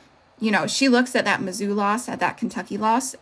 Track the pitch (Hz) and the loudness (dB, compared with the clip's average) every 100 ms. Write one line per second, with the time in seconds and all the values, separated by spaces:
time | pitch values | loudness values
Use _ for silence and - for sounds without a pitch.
0 | _ _ _ - 220 202 - - 277 240 | _ _ _ -6 0 0 0 2 4 4
1 | 254 226 202 185 190 185 202 202 202 220 | 4 0 0 0 -2 -4 -2 0 0 -2
2 | - - 175 - 202 202 190 202 214 233 | -4 -4 -4 -2 -6 -6 -6 -2 0 0
3 | 262 - | -2 -6